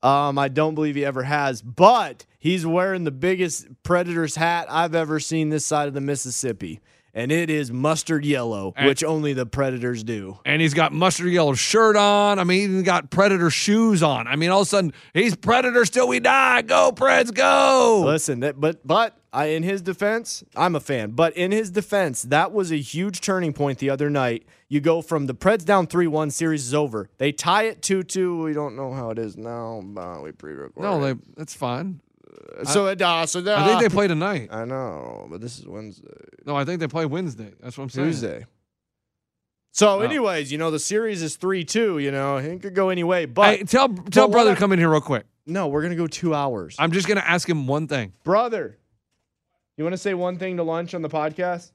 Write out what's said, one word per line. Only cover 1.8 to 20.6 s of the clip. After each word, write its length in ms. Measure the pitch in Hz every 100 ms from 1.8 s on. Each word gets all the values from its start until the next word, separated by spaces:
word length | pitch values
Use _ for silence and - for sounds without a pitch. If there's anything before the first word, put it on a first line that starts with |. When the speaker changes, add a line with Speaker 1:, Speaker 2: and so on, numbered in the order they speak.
| 185 240 170 123 - _
Speaker 1:
he's 260 | 156 185
wearing 400 | 165 170 185 190
the 60 | 165
biggest 560 | 135 170 185 180 139 - 131
Predators 540 | - 175 175 170 156 151
hat 300 | 165 170 -
I've 240 | 156 170
ever 240 | 165 160 156
seen 300 | - 160 156
this 160 | 151 -
side 220 | 151 143
of 40 |
the 60 | 139
Mississippi, 800 | 139 139 131 120 131 104 87 80 _ _ _
and 180 | - 123
it 180 | 160 170
is 200 | 151 135
mustard 520 | 127 143 156 - 156
yellow, 480 | 147 139 120 104 98 90
Speaker 2:
And 100 | 139
Speaker 1:
which 160 | 139
only 280 | 156 156 151
the 120 | 131 123
Predators 580 | 131 135 127 123 120
do. 340 | 110 110 95 95 -
Speaker 2:
And 160 | 147
he's 120 | 165
got 180 | 147 160
mustard 380 | 147 185 - 175
yellow 220 | 175 156
shirt 420 | 131 - 214 220 208
on. 420 | 202 208 208 202
I 60 |
mean, 140 | 175 185
he 60 |
even 180 | 202 190
got 260 | 185 175 147
Predator 400 | - 202 196 170
shoes 520 | - - 214 226 190
on. 240 | 156 131 117
I 100 | 139
mean, 120 | 165
all 100 | 190
of 40 | 190
a 40 |
sudden, 220 | 202 175 - -
he's 220 | 156 233 175
Predators 540 | - 240 254 247 233
till 180 | 247 247
we 120 | 247
die. 420 | 240 269 262 247
Go, 300 | 226 - -
Preds, 400 | 214 262 262 240
go. 680 | 220 269 277 269 262 240 220 156
Speaker 1:
Listen, 340 | 156 - 127
that, 200 | 139 135
but, 260 | 151 165 131
but 300 | 180 226 _ _
I, 140 | 123 151
in 160 | 160
his 200 | 170 196
defense, 640 | 180 180 202 220 226 - -
I'm 220 | -